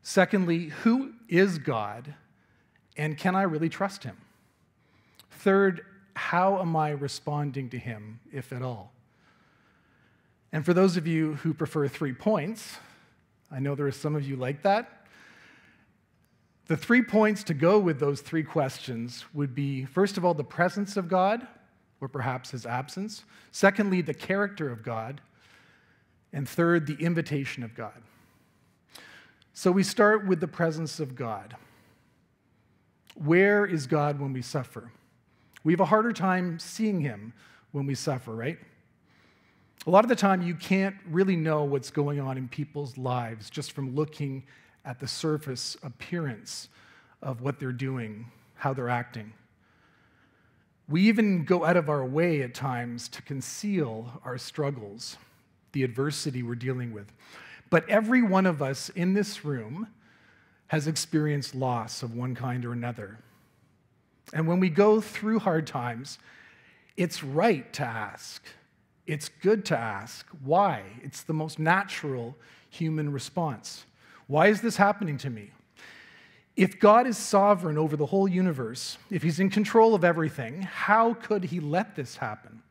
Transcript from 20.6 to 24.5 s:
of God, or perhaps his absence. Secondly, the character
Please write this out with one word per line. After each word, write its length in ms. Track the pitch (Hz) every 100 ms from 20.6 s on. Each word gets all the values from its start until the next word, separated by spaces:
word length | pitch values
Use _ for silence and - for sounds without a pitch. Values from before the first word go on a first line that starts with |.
| 175 202 202 202
of 100 | 170
God, 380 | 185 190 233 254 - _ _ _ _
or 60 | 135
perhaps 420 | 143 123 127 -
his 160 | 127 113
absence. 580 | 127 135 - 214 208 - - _
Secondly, 520 | - 196 202 202 185
the 120 | 156
character 560 | 143 - 196 202